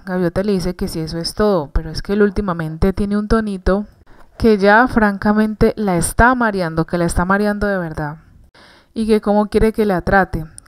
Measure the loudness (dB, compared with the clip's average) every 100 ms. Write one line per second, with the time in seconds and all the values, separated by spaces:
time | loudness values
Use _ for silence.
0 | -6 -2 -2 0 -2 -2 -2 -4 -6 -6
1 | -8 -6 -6 -2 0 0 0 -4 -4 -8
2 | -2 2 2 0 -4 -4 -6 -2 -2 0
3 | -2 -2 0 0 0 -4 -2 -2 -2 -14
4 | -20 -20 -20 0 2 4 6 4 4 2
5 | 0 0 0 0 0 2 0 0 -2 0
6 | 0 2 2 4 0 -2 -4 -4 -2 -2
7 | -2 0 0 0 0 -2 -2 -2 -4 -6
8 | -8 -10 _ -20 _ _ -20 -20 _ -4
9 | 0 2 2 0 2 2 2 0 0 -2
10 | 0 2 2 -2 -8 -16